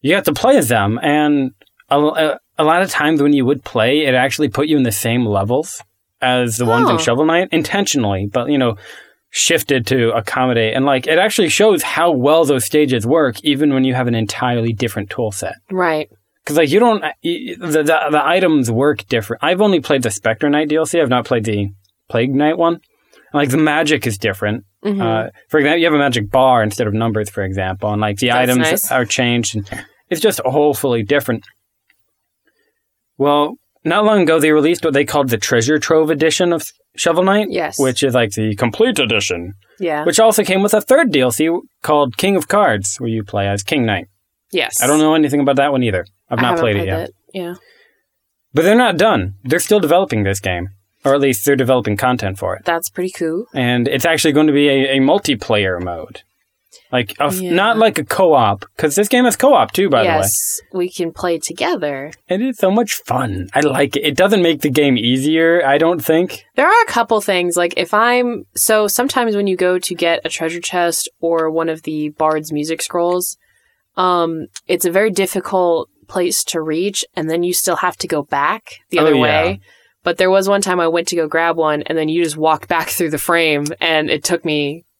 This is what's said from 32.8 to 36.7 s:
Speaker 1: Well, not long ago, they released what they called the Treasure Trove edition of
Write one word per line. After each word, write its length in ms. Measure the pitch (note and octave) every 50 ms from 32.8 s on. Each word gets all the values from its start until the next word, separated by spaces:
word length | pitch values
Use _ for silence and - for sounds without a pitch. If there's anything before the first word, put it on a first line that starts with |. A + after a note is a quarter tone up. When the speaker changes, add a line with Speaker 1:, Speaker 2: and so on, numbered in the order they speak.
| _ _ _ _ _ _ _
Speaker 1:
Well, 380 | - C#3 C#3+ D3 D3 D3 D3+ A#3+ _ _ _ _ _ _
not 200 | D#3 E3 G#3 G#3+
long 180 | G#3+ G#3+ G3+
ago, 160 | F3 D3+ D#3+ E3
they 140 | D3+ D#3
released 320 | D3+ D3+ C#3+ D#3+ F3 E3+ -
what 100 | D#3+ C3+
they 100 | C#3 D3
called 260 | - - D3 C#3 C3
the 80 | A#2 G#2
Treasure 400 | - - C3 A#2 A2+ C3 D#3 D3+
Trove 320 | - - E3 D#3 D#3 D3+
edition 420 | D#3+ C#3 D#3 D#3+ D#3 - F3+ F3
of 180 | E3+ D#3+ - -